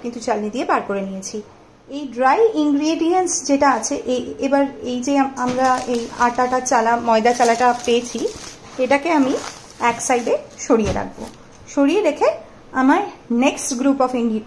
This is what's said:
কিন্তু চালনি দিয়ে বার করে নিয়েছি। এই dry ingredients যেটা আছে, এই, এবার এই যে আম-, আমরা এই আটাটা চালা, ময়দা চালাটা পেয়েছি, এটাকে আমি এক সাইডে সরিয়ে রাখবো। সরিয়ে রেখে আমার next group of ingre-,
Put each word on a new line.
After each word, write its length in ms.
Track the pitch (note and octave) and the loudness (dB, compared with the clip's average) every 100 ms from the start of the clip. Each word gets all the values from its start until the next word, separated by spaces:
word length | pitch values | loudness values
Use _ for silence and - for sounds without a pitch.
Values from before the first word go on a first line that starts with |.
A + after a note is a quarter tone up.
কিন্তু 180 | A#3+ A#3+ | -6 -8
চালনি 300 | A3 G#3+ G#3+ | -4 -4 -4
দিয়ে 160 | A#3+ C#4+ | -4 -2
বার 160 | C#4+ | -2
করে 200 | - G3+ | -2 -6
নিয়েছি। 400 | F#3+ F#3+ F#3+ G#3+ - - - _ - | -6 -8 -10 -12 -14 -20 -20 _ -14
এই 180 | C#4 C#4+ | -12 -8
dry 400 | A3+ C4 D#4 A4+ | 0 2 4 4
ingredients 920 | D#4 D4+ C#4+ D4+ D#4+ E4 F#4 F4+ - - | 4 2 2 0 0 2 2 0 -2 0
যেটা 220 | C#4 C#4+ | 2 4
আছে, 260 | A#3+ - C#4+ | 2 -2 -6
এই, 380 | - B3+ - - | -2 -4 -4 -6
এবার 260 | C4+ C#4 C#4 - | 0 2 0 -4
এই 200 | B3 B3 | -6 -6
যে 160 | B3 C#4 | 0 0
আম-, 120 | C4+ B3+ | 0 -2
আমরা 440 | B3 B3 C4 B3+ B3 | -4 0 2 0 0
এই 200 | A#3+ A#3 - | -4 -4 0
আটাটা 400 | A#3+ A#3+ B3 B3+ | 0 2 0 0
চালা, 380 | B3+ B3+ A3+ A#3+ | 2 2 2 0
ময়দা 360 | A#3 A3+ A3+ | 2 2 4
চালাটা 400 | A#3+ A#3+ A#3 B3 A#3+ - | 4 2 4 2 2 0
পেয়েছি, 420 | A#3+ A#3+ A#3 G4 - - - - - | 0 0 -6 -6 -8 -16 -18 -12 -4
এটাকে 340 | B3+ C#4 D#4 | 0 2 2
আমি 220 | D#4 C4 - - - - - | 2 2 0 -6 -14 -18 -4
এক 220 | A#3 A#3 | -2 -2
সাইডে 360 | - B3 A#3 D5 - - | 0 0 0 -2 -4 -10
সরিয়ে 340 | - A3+ G#3 | 0 2 2
রাখবো। 320 | G2+ F#2+ - - - - - - | -2 -6 -10 -16 -16 -20 -20 -6
সরিয়ে 320 | - C#4 F#4 | 2 2 4
রেখে 500 | E4+ C#4+ B4+ - - - - | 2 2 0 0 -8 -20 -8
আমার 300 | - C4 E4 G4+ - - | 0 4 4 0 -8 -4
next 420 | A#3 C4+ - - A#3+ | 0 0 -2 -6 -2
group 200 | C#4 C4+ | 0 2
of 140 | B3+ | 0
ingre-, 260 | B3+ A#3 A3 | 0 -2 -2